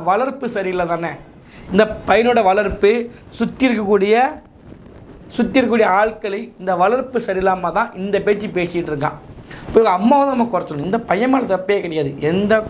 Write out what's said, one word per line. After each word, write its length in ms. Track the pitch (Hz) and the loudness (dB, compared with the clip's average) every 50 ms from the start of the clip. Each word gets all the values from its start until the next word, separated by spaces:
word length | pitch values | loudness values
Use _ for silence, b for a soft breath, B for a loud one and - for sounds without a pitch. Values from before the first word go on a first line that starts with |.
| 165 | 0
வளர்ப்பு 420 | 175 190 220 254 277 262 277 254 233 | 0 0 2 0 -2 -4 -6 -6 -6
சரியில்லை 360 | 233 202 196 185 180 180 175 165 | -4 -4 -4 -2 -2 -2 -2 -2
தானே? 200 | 170 165 170 160 147 - - - - B B B B B B - | -2 -4 -4 -6 -8 -10 -16 -20 -20 B B B B B B 0
இந்த 120 | 185 196 165 - - - - | 2 2 2 2 0 -4 -2
பையனோட 340 | - 185 220 226 240 247 233 208 | 2 2 4 4 4 2 4 4
வளர்ப்பு, 480 | 185 190 208 208 196 185 - - 202 226 240 233 240 B B B - - - | 4 2 2 0 -2 0 2 2 2 2 2 -2 -6 B B B -12 -6 -4
சுத்தி 240 | 226 226 - - 262 | -4 -4 -2 0 0
இருக்கக்கூடிய, 560 | 254 233 208 214 196 214 196 190 208 220 233 254 285 302 - - - - - - - - - - - - - - - - - - | 0 2 0 0 2 2 2 4 2 4 2 2 0 -2 -6 -16 -20 -20 -20 -20 -20 -20 -20 -20 -20 -20 -20 -20 -20 -20 -20 -20
சுத்தி 320 | - - - 233 - - 262 | -8 -4 -2 -2 0 2 2
இருக்கக்கூடிய 300 | 254 214 226 233 220 196 185 196 | 2 4 4 2 4 4 4 2
ஆட்களை 420 | 214 226 220 - - 202 196 214 233 - - - | 2 0 -2 -6 -8 -8 -6 -8 -8 -12 -14 -8
இந்த 140 | 180 185 185 | -4 -2 0
வளர்ப்பு 440 | 175 180 202 240 262 262 - - 226 233 | 2 2 2 2 0 -2 -4 -4 -4 -4
சரியில்லாம 440 | - 190 190 185 190 185 180 175 170 | -2 -2 0 0 0 0 0 -2 -2
தான் 220 | 160 202 233 233 - 185 190 | -2 -2 -2 -4 -6 -8 -4
இந்த 160 | 208 202 196 | -2 -2 0
பேச்சு 300 | 196 202 208 - 214 185 - | 2 0 0 0 -2 -4 -4
பேசிட்டு 340 | 180 175 175 - 175 160 156 151 | -4 -4 -2 -4 -4 -4 -4 -4
இருக்கான். 260 | 139 151 147 - - - - - - B B B B | -4 -4 -4 -4 -8 -14 -20 -20 -20 B B B B
இப்போ 160 | B - - 226 | B 0 2 4
இவங்க 160 | 226 214 190 | 4 4 2
அம்மாவை 280 | 220 202 240 294 277 277 | 2 4 4 4 4 4
நம்ம 220 | 277 262 240 233 233 | 2 2 0 0 0
குறை 140 | - 175 165 | -2 -4 -4
சொல்லணும். 240 | - 156 143 147 180 | -6 -8 -6 -4 -2
இந்த 100 | 208 226 - - | -4 -2 -2 -2
பையன் 220 | 175 196 240 262 | 0 0 2 2
மேல 160 | 262 269 233 185 | 2 2 0 0
தப்பே 260 | 190 180 185 - 202 196 | -2 -2 0 0 0 0
கிடையாது, 300 | 180 170 160 156 147 139 139 135 147 151 | -2 -2 -2 -2 -2 -2 -4 -2 -2 0
எந்த 240 | 170 190 208 202 220 220 214 | 0 2 2 2 2 0 0